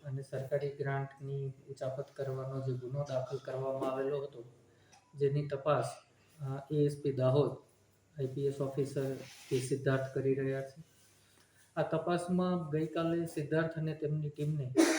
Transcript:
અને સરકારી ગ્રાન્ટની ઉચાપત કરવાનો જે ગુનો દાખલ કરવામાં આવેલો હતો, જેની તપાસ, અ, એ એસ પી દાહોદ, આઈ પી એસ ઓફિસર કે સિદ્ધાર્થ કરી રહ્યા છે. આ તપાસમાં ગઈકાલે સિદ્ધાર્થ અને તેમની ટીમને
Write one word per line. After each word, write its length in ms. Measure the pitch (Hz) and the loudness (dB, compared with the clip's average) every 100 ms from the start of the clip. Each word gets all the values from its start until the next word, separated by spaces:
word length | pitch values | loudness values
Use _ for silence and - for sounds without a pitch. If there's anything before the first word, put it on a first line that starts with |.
અને 180 | 143 135 | -8 -8
સરકારી 460 | 135 127 127 143 143 | -6 -6 -2 -2 -2
ગ્રાન્ટની 840 | 139 139 139 139 - 135 139 135 - - | -4 -2 -2 -4 -8 -8 -4 -6 -8 -14
ઉચાપત 420 | 135 131 139 139 - | -8 -6 -6 -8 -6
કરવાનો 440 | 135 131 135 131 | -4 -4 -4 -4
જે 120 | 131 | -2
ગુનો 300 | 127 127 143 | -2 -4 -4
દાખલ 340 | 143 127 123 - | -2 -2 -2 -6
કરવામાં 560 | - 131 135 131 131 | -6 -4 -2 -2 -2
આવેલો 300 | 131 135 147 | 0 0 -2
હતો, 220 | 139 131 120 - _ _ _ - _ | -4 -10 -16 -20 _ _ _ -20 _
જેની 320 | 143 139 147 143 | 2 2 4 0
તપાસ, 380 | 139 151 135 - - - _ _ 156 | 0 2 2 2 -6 -16 _ _ -10
અ, 40 | 135 135 - | -6 -6 -2
એ 60 | 151 | 2
એસ 240 | 147 143 | 2 2
પી 100 | 143 | -2
દાહોદ, 380 | 127 127 143 135 - - _ _ _ _ 151 | 4 6 6 4 0 -14 _ _ _ _ -6
આઈ 80 | 127 | -4
પી 200 | 139 139 | 0 0
એસ 140 | 139 | 0
ઓફિસર 540 | 135 143 135 143 135 127 - - - | -2 0 0 0 -2 -4 -10 -14 -2
કે 80 | 131 | -2
સિદ્ધાર્થ 560 | 123 127 139 135 - | 0 0 2 2 2
કરી 200 | 139 135 | 0 2
રહ્યા 280 | 135 135 135 | 2 0 -2
છે. 200 | - - - _ - _ _ _ _ _ _ 165 | -6 -12 -20 _ -20 _ _ _ _ _ _ -2
આ 60 | |
તપાસમાં 880 | 147 156 - 175 - 180 180 180 151 | 0 0 2 0 2 2 4 2 0
ગઈકાલે 560 | 156 160 165 165 170 165 | 0 0 2 2 2 0
સિદ્ધાર્થ 520 | 156 143 156 160 160 | -2 0 2 2 0
અને 160 | 160 | -2
તેમની 340 | 151 147 151 147 | -2 -2 0 -2
ટીમને 440 | - 147 151 127 131 320 | -2 -2 0 2 6 6